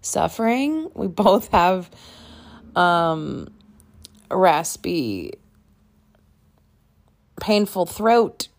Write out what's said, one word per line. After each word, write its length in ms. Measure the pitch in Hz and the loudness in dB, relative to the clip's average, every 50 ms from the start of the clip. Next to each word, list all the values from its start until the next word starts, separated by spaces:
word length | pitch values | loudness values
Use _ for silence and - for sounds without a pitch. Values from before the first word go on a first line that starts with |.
suffering. 880 | - - - - 160 175 - - 226 226 233 254 277 294 311 311 320 - - | -10 -4 -2 -2 -2 -2 -2 -2 0 0 0 0 -2 -2 -2 -4 -6 -8 -8
We 140 | - 214 196 | -6 -6 -6
both 400 | 165 - 202 220 196 220 - - | -2 2 4 4 4 4 0 0
have, 420 | - 190 170 180 190 185 175 - - - - - - - - - - - - - - - - - - | 2 2 4 4 2 0 -4 -10 -18 -20 -20 -20 -20 -20 -20 -20 -20 -20 -20 -20 -20 -20 -20 -8 -2
um, 760 | - 180 175 175 170 170 165 160 156 151 151 - - - - - _ _ _ _ _ _ _ _ - - - _ _ _ _ | 0 2 2 2 2 0 0 -2 -4 -6 -8 -10 -10 -12 -14 -20 _ _ _ _ _ _ _ _ -20 -20 -20 _ _ _ _
raspy, 1040 | - - 190 180 156 151 170 - - - - - 175 165 135 113 101 92 78 - 50 _ _ _ _ _ _ _ _ _ _ _ _ _ _ _ _ _ _ _ _ _ _ _ _ _ _ _ _ _ _ _ _ _ _ _ _ _ _ _ _ - | 0 2 4 4 4 2 -2 -6 -10 -8 -8 -6 -4 -4 -4 -4 -6 -8 -8 -12 -14 _ _ _ _ _ _ _ _ _ _ _ _ _ _ _ _ _ _ _ _ _ _ _ _ _ _ _ _ _ _ _ _ _ _ _ _ _ _ _ _ -12
painful 460 | - - 214 208 208 196 - 190 175 | -2 0 2 2 2 0 0 -4 -4
throat 640 | 170 - - 208 226 233 240 226 170 - _ - - _ | -4 -4 -2 2 4 4 4 4 2 -2 _ -14 -14 _